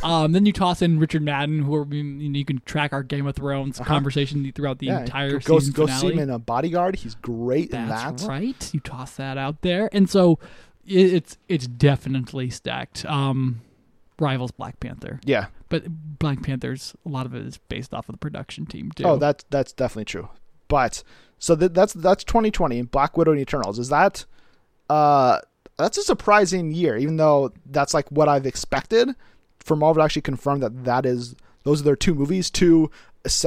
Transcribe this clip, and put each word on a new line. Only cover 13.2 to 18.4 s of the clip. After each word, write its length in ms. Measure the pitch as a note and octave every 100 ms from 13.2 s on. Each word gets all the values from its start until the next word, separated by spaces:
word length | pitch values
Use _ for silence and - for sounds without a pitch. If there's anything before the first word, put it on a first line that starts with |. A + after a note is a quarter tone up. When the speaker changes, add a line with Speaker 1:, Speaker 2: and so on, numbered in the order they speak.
| C#3 C3 C3 A#2 - _ _ _ _ -
Speaker 1:
rivals 300 | D3+ C3 B2
Black 280 | - - -
Panther. 400 | B2 B2+ - C#3 -
Speaker 2:
Yeah. 220 | B2 G2 - -
Speaker 1:
But 500 | E3 E3+ D#3+ D#3 D3
Black 220 | D3+ C#3
Panther's, 520 | - C3+ B2+ C3 - - E3+
a 40 |
lot 160 | C3+ B2+
of 60 | B2+
it 80 | -
is 120 | C3 _
based 240 | - A#2+ -
off 140 | -
of 40 |
the 40 | -
production 460 | D3+ -